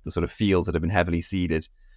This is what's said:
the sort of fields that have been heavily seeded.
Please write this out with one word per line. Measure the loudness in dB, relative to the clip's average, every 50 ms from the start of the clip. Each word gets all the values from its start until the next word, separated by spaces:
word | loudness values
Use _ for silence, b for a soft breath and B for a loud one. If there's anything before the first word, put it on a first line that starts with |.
| -10
the | -6
sort | -2 -2 -2
of | -2
fields | -2 0 2 4 4 4 2
that | 0 0
have | 0
been | 0 2
heavily | 2 2 2 2 0 -2
seeded. | -2 -2 -2 -2 0 0 -2 -2 -4 -6 _ -20 -20 -20 -14